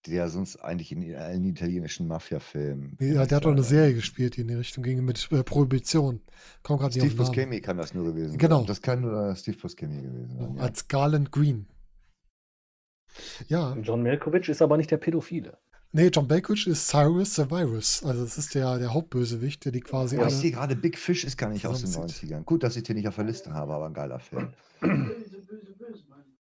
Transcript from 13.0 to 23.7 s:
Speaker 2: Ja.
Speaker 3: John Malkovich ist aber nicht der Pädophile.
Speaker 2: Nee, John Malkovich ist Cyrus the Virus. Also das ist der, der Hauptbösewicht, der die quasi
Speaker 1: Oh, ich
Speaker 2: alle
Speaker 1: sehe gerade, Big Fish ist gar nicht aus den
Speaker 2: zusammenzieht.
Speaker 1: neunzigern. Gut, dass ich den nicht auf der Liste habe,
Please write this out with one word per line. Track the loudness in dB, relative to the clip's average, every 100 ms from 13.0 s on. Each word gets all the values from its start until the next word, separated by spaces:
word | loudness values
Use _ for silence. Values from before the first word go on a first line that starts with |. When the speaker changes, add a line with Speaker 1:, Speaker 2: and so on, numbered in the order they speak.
| _ -20 -16 -16 -2
Speaker 2:
Ja. | 0 0 -2
Speaker 3:
John | -2 0
Malkovich | 2 0 2 0 0
ist | 4
aber | 6 6
nicht | 4
der | 0
Pädophile. | 2 -2 -2 -8 -8 -16 _ _ _
Speaker 2:
Nee, | 6 6
John | 6 4
Malkovich | 2 4 0 2
ist | 0 2
Cyrus | 6 6 4 2 0
the | 0
Virus. | 0 0 0 0 0
Also | 0 -2
das | -2 -6
ist | -4
der, | 0 0 0
der | 0
Hauptbösewicht, | -2 -2 -2 0 -2 -4 -4
der | -4
die | -4
quasi | -4 -4 0 2
Speaker 1:
Oh, |
ich | 2
Speaker 2:
alle | 2
Speaker 1:
sehe | 0
gerade, | 0 -2 0
Big | 0 -2
Fish | -2 0
ist | -2 -4
gar | -4
nicht | -4 -4
aus | -4
den | -2
Speaker 2:
zusammenzieht. | -4 -6 -8
Speaker 1:
neunzigern. | -8 -8 0
Gut, | 2
dass | 2 -2
ich |
den | -4 -4
nicht | -2
auf | -4
der |
Liste | -4 -4 -8
habe, | -8 -6